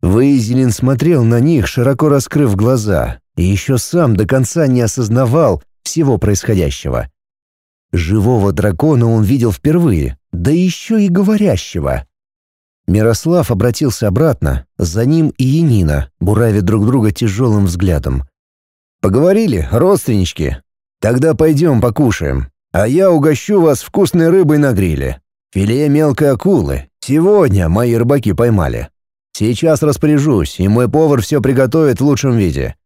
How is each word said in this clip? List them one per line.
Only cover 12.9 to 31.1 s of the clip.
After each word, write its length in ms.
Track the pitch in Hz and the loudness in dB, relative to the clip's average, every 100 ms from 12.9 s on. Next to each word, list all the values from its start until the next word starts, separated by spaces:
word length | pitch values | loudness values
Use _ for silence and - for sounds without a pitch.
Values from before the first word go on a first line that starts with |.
| 95 110 113 160 175 147 | 0 2 0 0 0 0
обратился 580 | 104 117 117 147 - 107 | 0 -2 -2 -4 -2 -2
обратно, 580 | 95 160 123 76 65 - _ | 0 0 0 -2 -4 -6 _
за 260 | 90 87 | -4 -2
ним 280 | 123 160 156 - | 0 0 0 -2
и 80 | |
Янина, 680 | 131 147 165 113 82 73 71 _ | -2 0 2 2 2 -2 -4 _
буравя 420 | 90 107 117 104 | -2 2 2 2
друг 240 | 92 107 107 | 0 0 2
друга 260 | 131 104 | 2 0
тяжелым 540 | - 113 95 127 104 98 | 0 -4 -2 0 2 0
взглядом. 580 | 87 95 78 71 67 69 _ _ _ _ _ _ _ | 0 0 0 -2 -6 -6 _ _ _ _ _ _ _
«Поговорили, 680 | 98 101 165 196 220 107 76 | -2 2 2 2 0 -2 -2
родственнички? 880 | 98 175 98 - 107 90 - 73 67 _ _ _ _ | 0 2 0 0 -2 -2 -4 -6 -6 _ _ _ _
Тогда 340 | 104 127 156 | -2 0 0
пойдем 460 | 156 156 147 170 127 | 2 2 2 2 2
покушаем, 720 | 120 107 139 98 76 67 64 _ _ | 0 0 0 0 -4 -4 -6 _ _
а 140 | 85 107 | -2 0
я 240 | 147 190 | 2 2
угощу 500 | 165 147 147 - 202 | 2 2 0 0 2
вас 220 | 165 120 | 2 0
вкусной 460 | - - 190 175 165 | -4 -2 0 2 2
рыбой 300 | 190 165 151 | 2 2 2
на 140 | 143 | 2
гриле. 480 | 101 95 73 67 - _ _ _ | 0 -2 -2 -6 -8 _ _ _
Филе 360 | - 98 123 151 | -4 -2 0 0
мелкой 440 | 143 156 139 147 | 2 0 2 0
акулы. 580 | 135 185 185 76 65 - _ | 0 0 0 0 -6 -8 _
Сегодня 680 | - 143 175 208 156 98 85 | -4 0 2 2 2 2 2
мои 260 | 90 120 | 0 0
рыбаки 380 | 117 120 143 110 | 0 0 0 0
поймали. 560 | 85 120 107 76 58 - _ _ _ _ | 0 2 2 0 -4 -10 _ _ _ _
Сейчас 500 | - 107 120 165 156 | -6 -4 0 0 0
распоряжусь, 800 | 151 139 156 151 147 113 78 - | 0 0 2 2 2 0 -2 -2
и 80 | 95 | 0
мой 200 | 110 123 | 2 2
повар 340 | 147 160 | 2 2